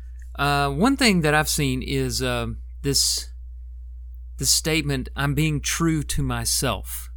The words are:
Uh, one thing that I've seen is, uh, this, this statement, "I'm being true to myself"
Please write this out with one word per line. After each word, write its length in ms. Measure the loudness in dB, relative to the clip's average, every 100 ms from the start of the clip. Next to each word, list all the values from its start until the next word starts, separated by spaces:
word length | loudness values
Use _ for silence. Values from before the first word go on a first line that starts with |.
| -12 -12 -10
Uh, 340 | -2 2 2 2
one 260 | 4 4 6
thing 240 | 6 6
that 120 | 6
I've 160 | 4 4
seen 320 | 2 0 0
is, 400 | -2 0 0 0
uh, 280 | -2 -2 -4 -6 -10 -6
this, 460 | 0 2 2 0 -4 -12 -12 -12 -12 -14 -14 -14 -12 -12 -12 -2
this 120 | 2
statement, 600 | 2 4 2 2 -2 -4
"I'm 200 | -2 0
being 260 | 2 2 0
true 420 | -2 2 2 2
to 200 | 0 0
myself" 840 | 0 -2 0 0 0 -2 -6 -10 -10